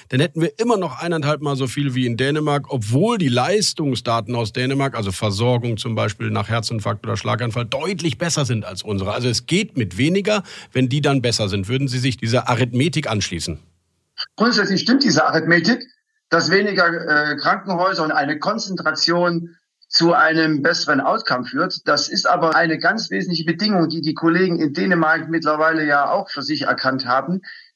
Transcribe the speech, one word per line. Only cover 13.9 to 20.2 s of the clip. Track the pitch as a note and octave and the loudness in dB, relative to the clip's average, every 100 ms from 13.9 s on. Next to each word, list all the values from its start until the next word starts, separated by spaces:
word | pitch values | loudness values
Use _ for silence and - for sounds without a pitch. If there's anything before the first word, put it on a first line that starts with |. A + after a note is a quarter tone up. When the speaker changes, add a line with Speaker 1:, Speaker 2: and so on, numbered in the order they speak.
| _ _ - - - | _ _ -14 -10 0
Speaker 2:
Grundsätzlich | A#3 G#3+ G3 F#3 | 0 2 0 0
stimmt | - C4+ | 2 2
diese | A3+ D3 - | 4 2 2
Arithmetik, | D#3+ E3 E3+ E3 B3+ - _ _ _ - | 2 2 2 4 0 -2 _ _ _ 0
dass | E3 D#3+ | 0 4
weniger, | G3 G#3 F#3 E3+ | 2 2 2 2
äh, | E3 C#3+ D3 D3+ C#3+ | 0 0 0 0 0
Krankenhäuser | D#3+ G3 F#3+ F3 F#3 F3+ | 0 0 -2 0 0 0
und | D#3 | 0
eine | D3+ C#3+ D3+ | 0 0 -2
Konzentration | F3+ A3 G3 F3+ D#3 D#3 E3 F3 F3 E3+ E3+ - _ _ _ | -2 -2 -4 -4 -2 0 0 2 2 0 -4 -12 _ _ _
zu | - E3+ | 2 4
einem | E3 | 6